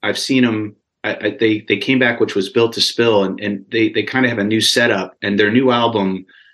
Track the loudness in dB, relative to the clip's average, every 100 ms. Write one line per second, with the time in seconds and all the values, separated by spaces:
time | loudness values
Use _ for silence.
0 | -6 -4 0 2 2 0 -6 -12 _ _
1 | -8 -4 -4 0 0 0 -2 -2 0 2
2 | 2 0 -2 -2 -2 0 0 0 -2 0
3 | 2 2 0 -4 -6 -6 -6 -2 0 -2
4 | -4 0 0 0 0 0 0 2 2 0
5 | -4 -8 -2 2 2 4 2 2 2 0
6 | -2 -2 -10 _ _